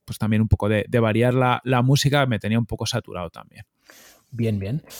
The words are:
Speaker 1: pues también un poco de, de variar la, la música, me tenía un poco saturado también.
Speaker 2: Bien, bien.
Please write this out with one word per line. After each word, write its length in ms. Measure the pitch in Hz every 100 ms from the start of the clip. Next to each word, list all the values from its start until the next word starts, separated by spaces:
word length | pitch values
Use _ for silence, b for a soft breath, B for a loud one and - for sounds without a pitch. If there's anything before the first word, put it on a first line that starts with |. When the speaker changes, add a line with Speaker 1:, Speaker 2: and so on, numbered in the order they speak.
Speaker 1:
pues 140 | - -
también 220 | 110 107
un 60 | 110
poco 200 | - 104
de, 160 | 107 -
de 120 | 120
variar 340 | 113 107 123
la, 260 | 127 127 120
la 180 | 127 127
música, 420 | 127 139 139 143 131
me 120 | 107
tenía 200 | 104 113
un 60 | 107
poco 200 | 117 110
saturado 440 | 120 - 90 85
también. 340 | - - - - _ b b b b _
Speaker 2:
Bien, 280 | 113 113 101
bien. 240 | 95 147 - B